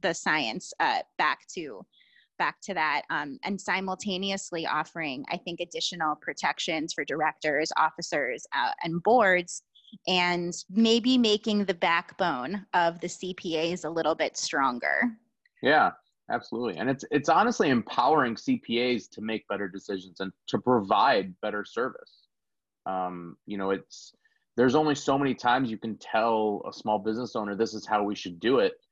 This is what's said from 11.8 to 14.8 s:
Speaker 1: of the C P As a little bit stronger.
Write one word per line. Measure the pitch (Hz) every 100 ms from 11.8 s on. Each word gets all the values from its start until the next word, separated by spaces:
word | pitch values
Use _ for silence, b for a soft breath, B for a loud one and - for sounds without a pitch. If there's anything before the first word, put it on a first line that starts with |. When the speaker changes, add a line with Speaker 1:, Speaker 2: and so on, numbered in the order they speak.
| 180 170 - - 180 131 127 202 190
Speaker 1:
of | 180 170 170
the | 175
C | - 185 185
P | 180 160
As | 165 180
a | 156
little | 165 156 160
bit | 151 -
stronger. | - 156 139 123